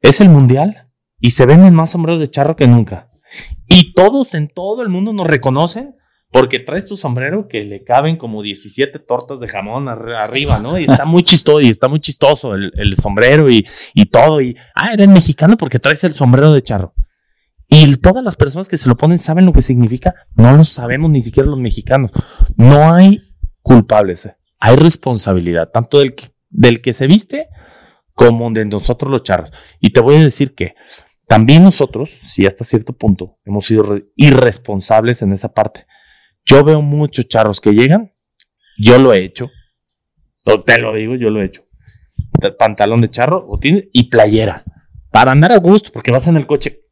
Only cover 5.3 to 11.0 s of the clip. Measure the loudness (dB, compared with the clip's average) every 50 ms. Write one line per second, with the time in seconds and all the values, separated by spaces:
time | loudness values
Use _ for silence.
5.3 | -4 -2 -2 -4 -2 -2 -4 -4 -6 -12 -16 -16 _ _ _ _ _ _ _ _
6.3 | _ 0 0 0 -4 -10 -8 -8 -10 -10 -10 -10 -16 -12 -10 -8 -8 -6 -8 -8
7.3 | -8 -8 -10 -10 -12 -12 -12 -12 -16 -18 _ _ -2 0 0 -2 -6 -6 -10 -14
8.3 | -12 -12 -12 -12 -12 -14 -16 -18 -6 -6 -6 -6 _ -20 _ _ -8 -8 -8 _
9.3 | -16 -16 -16 -14 -12 -12 -12 -10 -10 -10 -10 -10 -12 -12 -14 -12 -10 -8 -8 -6
10.3 | -6 -8 -4 -4 -4 -4 -4 -8 -8 -6 -2 -2 0 0